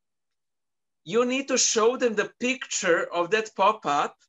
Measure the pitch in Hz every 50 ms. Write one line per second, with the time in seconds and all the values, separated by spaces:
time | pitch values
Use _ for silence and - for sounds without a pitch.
0 | _ _ _ _ _ _ _ _ _ _ _ _ _ _ _ _ _ _ _ _
1 | _ 151 185 233 247 247 254 269 269 269 269 240 - - - 220 208 233 254 247
2 | 254 240 214 202 196 - - - 240 247 262 262 - - - - - 180 170 185
3 | 190 - - 175 175 165 208 220 220 214 - - 196 202 214 214 - 156 143 147
4 | 175 233 - _ _